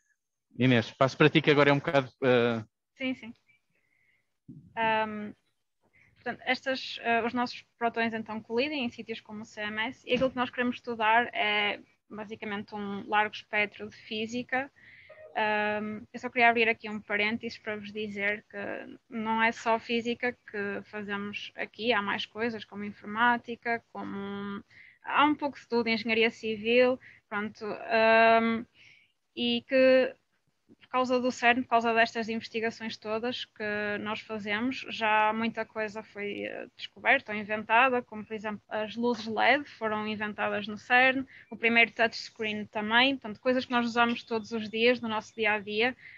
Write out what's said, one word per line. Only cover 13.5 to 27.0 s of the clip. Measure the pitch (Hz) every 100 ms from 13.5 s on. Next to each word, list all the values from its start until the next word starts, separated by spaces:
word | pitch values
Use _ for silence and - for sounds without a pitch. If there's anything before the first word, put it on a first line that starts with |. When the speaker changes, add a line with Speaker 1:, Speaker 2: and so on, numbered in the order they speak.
| 208 208 - 208
Speaker 2:
de | -
física. | - 214 220 247 240 262 277 _ - - - - - -
Ahm, | 214 208 208 208 214 214 -
eu | 233
só | 247
queria | 254 233
abrir | 233 220
aqui | 226 220
um | 214
parênteses | - 208 208 226 233 -
para | 220 208
vos | 202
dizer | 208 214 202 202 208 -
que | 202 202 - 254 - _
não | 233 220 226
é | 226
só | 233 233 226
física | - 233 233 233 247 - -
que | 208 202 202
fazemos | 196 214 202 202 202 202 -
aqui, | - 185 - 220
há | 214
mais | 202 190
coisas | - 208 240 220
como | - 202
informática, | 208 - 202 214 240 240 240 233 240 233 -
como | 202 202 202 202 202 202 202 - - - _
há | - - 294
um |
pouco | 294 294 -
de | -
tudo, | 233 226
engenharia | 226 233 220 226
civil, | - 220 214 220 240 254 254